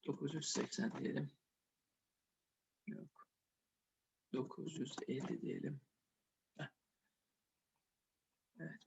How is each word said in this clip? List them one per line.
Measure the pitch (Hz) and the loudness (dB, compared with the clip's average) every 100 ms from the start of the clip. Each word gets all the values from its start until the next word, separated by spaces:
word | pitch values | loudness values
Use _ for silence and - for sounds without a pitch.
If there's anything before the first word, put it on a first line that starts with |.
| - | 0
Dokuz | 139 143 | 0 0
yüz | 156 - | 0 2
seksen | - - - 110 - | 2 2 4 2 4
diyelim. | - - 147 - _ _ _ _ _ _ _ _ _ _ _ _ _ _ - | 2 2 0 -4 _ _ _ _ _ _ _ _ _ _ _ _ _ _ -8
Yok. | 214 - - - _ _ _ _ _ _ _ _ _ _ | -8 -8 -16 -20 _ _ _ _ _ _ _ _ _ _
Dokuz | - - - 160 160 | 0 0 -2 -4 -2
yüz | 135 - - | -2 -2 -2
elli | 131 - - | 0 0 0
diyelim. | - - - 143 - _ _ _ _ _ _ - | 0 0 0 -2 -8 _ _ _ _ _ _ -10
Heh. | 147 _ _ _ _ _ _ _ _ _ _ _ _ _ _ _ _ _ _ - | -10 _ _ _ _ _ _ _ _ _ _ _ _ _ _ _ _ _ _ -8
Evet, | 80 - | -6 -6